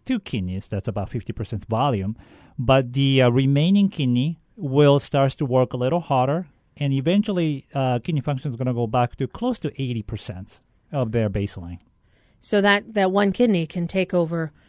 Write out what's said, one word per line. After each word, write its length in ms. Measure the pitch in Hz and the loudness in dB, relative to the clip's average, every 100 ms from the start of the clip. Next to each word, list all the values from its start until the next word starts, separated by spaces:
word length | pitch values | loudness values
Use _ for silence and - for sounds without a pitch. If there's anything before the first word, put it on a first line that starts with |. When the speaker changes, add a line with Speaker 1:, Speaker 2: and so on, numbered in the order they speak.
Speaker 1:
two 140 | - 254 | -6 -6
kidneys. 480 | - 117 90 92 - | -4 -6 -4 -6 -6
That's 220 | 101 - | -6 -6
about 200 | 104 95 | -6 -6
fifty 240 | 123 - | -8 -10
percent 320 | - 110 104 - | -8 -6 -8 -4
volume. 500 | 110 143 110 95 113 - - - - | -2 0 0 -2 -6 -12 -20 -20 -8
But 340 | 120 131 123 | 2 2 2
the, 300 | 127 139 135 | 0 2 4
uh, 60 | 123 | 4
remaining 580 | 123 135 139 165 202 196 | 4 2 2 4 4 2
kidney 520 | - 131 123 143 165 _ - | 0 0 2 0 -4 _ -12
will 420 | 151 135 147 143 | -2 4 6 6
start 320 | - 143 135 | 2 0 0
to 120 | - 139 | 0 0
work 260 | 131 127 | 2 0
a 40 | 127 | 0
little 240 | 127 170 | -2 -2
harder, 480 | 165 131 127 160 180 _ _ - | 0 0 2 -2 -6 _ _ -6
and 160 | 143 | -2
eventually, 720 | 135 131 196 214 185 160 139 - | 0 2 2 2 0 -2 -2 -6
uh, 280 | 143 131 123 | -4 0 -2
kidney 200 | - 156 | -2 -4
function 300 | 127 135 147 | -2 -4 -4
is 60 | 117 | -4
gonna 180 | 127 | -4
go 140 | 120 117 | -2 0
back 260 | 123 120 | 0 0
to 140 | - 131 | -2 -8
close 320 | - 247 240 | -4 -4 -4
to 100 | 147 - | -6 -6
eighty 220 | 131 117 | -6 -6
percent 560 | - 107 - 92 98 - _ _ _ | -6 -10 -10 -12 -14 -20 _ _ _
of 220 | 143 117 | -4 -2
their 180 | 113 107 | 0 0
baseline. 480 | 101 101 - 85 87 _ _ _ _ _ _ | -2 -4 -6 -12 -14 _ _ _ _ _ _
Speaker 2:
So 200 | - 208 | -2 2
that, 340 | 202 202 202 | 4 2 0
that 180 | 214 190 | 0 2
one 180 | 190 202 | 2 2
kidney 340 | 196 240 185 160 | 2 2 2 0
can 180 | 185 170 | -4 -4
take 260 | 190 185 | -2 0
over 380 | 180 165 170 160 _ | 0 0 -2 -6 _